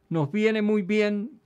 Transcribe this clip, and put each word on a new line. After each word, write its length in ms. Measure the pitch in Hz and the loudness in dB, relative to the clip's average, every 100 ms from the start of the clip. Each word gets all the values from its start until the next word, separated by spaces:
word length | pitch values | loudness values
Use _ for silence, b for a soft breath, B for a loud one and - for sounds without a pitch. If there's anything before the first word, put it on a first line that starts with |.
| - | -6
nos 200 | 160 143 | -4 -2
viene 320 | 208 214 220 | 0 2 2
muy 200 | 208 214 | 0 0
bien 580 | 180 214 208 208 240 - | 0 0 0 -2 -6 -14